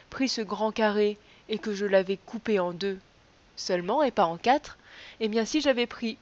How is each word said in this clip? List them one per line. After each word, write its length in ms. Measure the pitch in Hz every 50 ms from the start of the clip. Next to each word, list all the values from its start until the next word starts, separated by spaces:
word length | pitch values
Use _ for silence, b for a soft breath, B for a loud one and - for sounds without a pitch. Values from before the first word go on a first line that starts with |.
| B B
pris 180 | - - 269 233
ce 120 | - 233
grand 320 | 220 - 208 190 220 220 208
carré 460 | - 220 214 202 208 208 208 208 - b b b b b b
et 100 | 220 208
que 160 | - 214 202
je 120 | 190 208
l'avais 300 | 196 196 190 185 185 196
coupé 420 | - _ - - 214 - 220 214 190
en 140 | 175 175 175
deux 260 | 165 196 196 190 190 - _ _ _ _ _ _ _ _ _ _
seulement 460 | - - - 185 180 175 185 233 294 302
et 80 | 247
pas 140 | - 214 185
en 120 | 165 170
quatre, 420 | 165 - 233 269 302 - - - - B B B B B B B B
eh 80 | 220 208
bien, 160 | 214 226 220
si 160 | - - 311
j'avais 260 | 277 285 262 247 240
pris 320 | 233 - - 240 220 - -